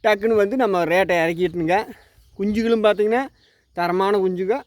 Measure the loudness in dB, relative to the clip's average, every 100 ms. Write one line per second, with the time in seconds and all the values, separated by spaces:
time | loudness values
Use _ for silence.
0 | 2 0 2 2 2 0 0 0 2 0
1 | 2 2 0 0 -4 -2 -2 -2 -2 -16
2 | _ _ _ -6 -4 -2 0 2 2 2
3 | 0 0 -2 _ _ _ _ -6 -2 0
4 | 0 0 0 -2 -4 -4